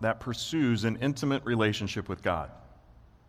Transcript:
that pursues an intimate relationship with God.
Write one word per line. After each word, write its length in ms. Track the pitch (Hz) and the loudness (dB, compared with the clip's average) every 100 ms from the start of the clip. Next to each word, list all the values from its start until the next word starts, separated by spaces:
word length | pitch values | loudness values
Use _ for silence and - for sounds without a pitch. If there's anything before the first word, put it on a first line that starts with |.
that 180 | 110 - | -2 -2
pursues 640 | 123 117 - 160 127 110 | -6 -6 -2 2 4 4
an 120 | 113 110 | 2 0
intimate 460 | 135 143 143 139 123 | -2 0 0 0 0
relationship 640 | 117 107 104 98 110 95 | 2 4 2 -2 -4 -6
with 120 | 90 | -2
God. 280 | 98 85 69 - - - - - - - | 0 0 -4 -12 -20 -20 -20 -20 -20 -20